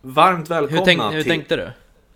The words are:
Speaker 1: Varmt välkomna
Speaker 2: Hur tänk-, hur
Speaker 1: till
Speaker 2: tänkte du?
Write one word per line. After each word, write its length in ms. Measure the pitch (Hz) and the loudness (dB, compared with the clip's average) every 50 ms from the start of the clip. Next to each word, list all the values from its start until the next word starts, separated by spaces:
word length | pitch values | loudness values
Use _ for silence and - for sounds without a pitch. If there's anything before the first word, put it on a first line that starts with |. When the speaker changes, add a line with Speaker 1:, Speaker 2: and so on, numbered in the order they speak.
| - | -16
Speaker 1:
Varmt 480 | 131 131 147 165 185 185 170 151 147 | -4 2 4 4 4 2 0 -4 -4
välkomna 280 | 170 165 147 135 151 165 | -2 -2 -2 -2 -2 0
Speaker 2:
Hur 60 | 185 | 4
tänk-, 180 | 185 175 - 117 104 156 | 4 4 4 2 -2 -2
hur 100 | 156 156 | -2 -2
Speaker 1:
till 80 | 123 | -2
Speaker 2:
tänkte 260 | 165 165 - - 165 | -2 -2 -2 -4 -4
du? 140 | 135 90 85 117 _ _ _ _ _ _ _ _ | -4 -4 -8 -12 _ _ _ _ _ _ _ _